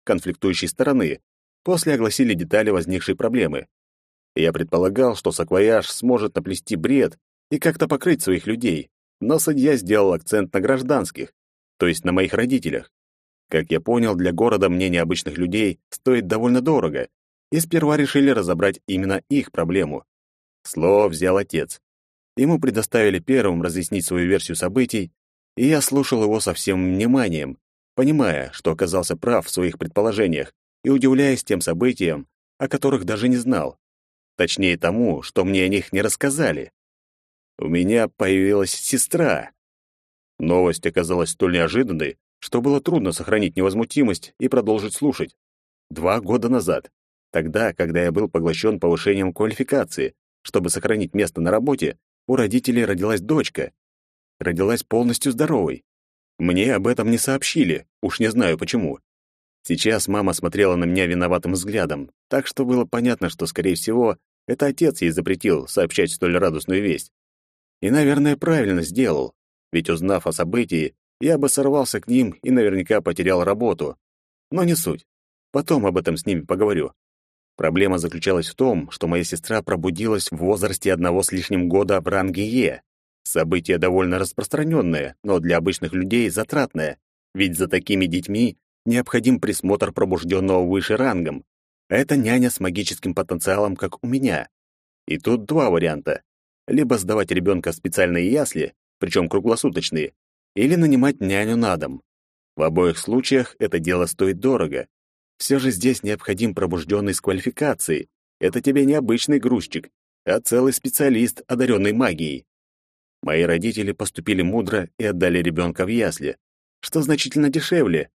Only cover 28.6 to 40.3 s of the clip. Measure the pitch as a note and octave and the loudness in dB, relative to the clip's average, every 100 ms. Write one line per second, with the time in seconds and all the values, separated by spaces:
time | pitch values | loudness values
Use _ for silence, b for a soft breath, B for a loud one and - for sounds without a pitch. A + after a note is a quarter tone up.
28.6 | E2+ E2 F2+ F#2 E2+ E2+ A#2+ A2+ - - | -2 0 0 0 -2 -4 0 0 -2 -2
29.6 | F2+ - E2+ - A2 G#2 G2 D2+ C2+ _ | -2 -2 -4 0 0 2 0 0 -4 _
30.6 | _ _ C3 C3+ C3 C3 C#3 B2+ - F#2 | _ _ 0 4 4 4 4 0 0 -2
31.6 | E2+ E2 B2 A#2+ F2 D2 C2+ _ _ - | -2 0 0 0 -2 -2 -8 _ _ -8
32.6 | C#3 C#3 C#3 B2+ F2+ A2 B2 B2 A#2+ G#2 | -6 -2 0 0 -2 -2 2 2 2 0
33.6 | C2+ - _ _ _ _ _ - F2 - | -2 -8 _ _ _ _ _ -2 -2 0
34.6 | F#2+ E2 F2 G#2+ A#2 D2 - - F#2 G2 | 0 0 0 0 0 -2 -4 -2 0 2
35.6 | F#2 G2 - G2 G#2 - C#3 C#3+ C3 D2 | 2 0 -2 -2 -2 0 -2 0 -2 -2
36.6 | - _ _ _ _ _ _ _ _ - | -8 _ _ _ _ _ _ _ _ -8
37.6 | D#2 E2+ F2+ A#2 A2 - F#2+ F#2+ G2 G2+ | -2 0 2 2 0 -2 0 2 2 2
38.6 | F#2+ - - B2+ - E3+ D3+ D2+ A1+ _ | 0 -4 -4 -2 -2 0 0 -2 -6 _
39.6 | _ _ _ _ _ _ _ | _ _ _ _ _ _ _